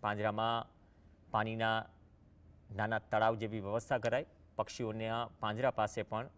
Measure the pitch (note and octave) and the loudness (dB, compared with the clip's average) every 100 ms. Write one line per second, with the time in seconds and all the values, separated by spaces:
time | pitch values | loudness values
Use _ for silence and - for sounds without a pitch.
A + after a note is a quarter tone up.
0 | G#2+ G#2 G#2+ G#2 A2+ A#2 - - - - | 0 0 0 2 0 0 -4 -14 -20 -20
1 | - - - A2 G#2+ A2+ A2+ A2+ A2 - | -20 -20 -2 0 0 0 2 2 -2 -16
2 | - - - - - - - G2 G#2+ A2 | -20 -20 -20 -20 -20 -20 -14 -4 0 -2
3 | - A2 A2 A2+ A2 A2 G2 A2 - B2+ | 0 4 4 2 -2 -4 -2 -4 -2 0
4 | A2+ A#2+ D#3 - - - G#2+ - A#2 A2 | 2 0 -2 -14 -20 -4 -4 -2 -4 -4
5 | A2 A2+ A#2 - A2 G#2+ B2+ A#2 G#2+ - | -4 -2 -4 -4 -4 2 2 2 0 0
6 | G#2 A2 C3 | -4 -4 -6